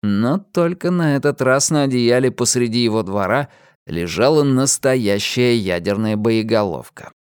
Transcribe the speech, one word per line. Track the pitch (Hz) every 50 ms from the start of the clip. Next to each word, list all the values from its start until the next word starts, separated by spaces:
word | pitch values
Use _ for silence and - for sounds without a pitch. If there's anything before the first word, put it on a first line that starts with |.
Но | - 104 101 101 113 120 151 196
только | 196 _ _ 180 170 170 180 175 - 170
на | 180 180 170 151 143
этот | 139 131 147 139 -
раз | 131 127 131 139 139 -
на | 160 147 143
одеяле | 135 127 123 120 117 120 127 131 127
посреди | 120 - 123 113 - 127 123 117 110 123
его | 120 113 107 110 104
двора | 90 98 101 98 92 107 135 147 - _ _ _ _ _ _ _
лежала | - - 85 85 85 80 - 113 135 156 151 143
настоящая | 139 131 127 135 135 - - - 135 131 131 117 101 101 101 104 - - 127 123 123 120
ядерная | 117 101 92 90 87 85 92 101 101 110 107 107 107
боеголовка. | 107 113 113 113 110 113 117 110 104 98 80 64 60 - _ - - - _ _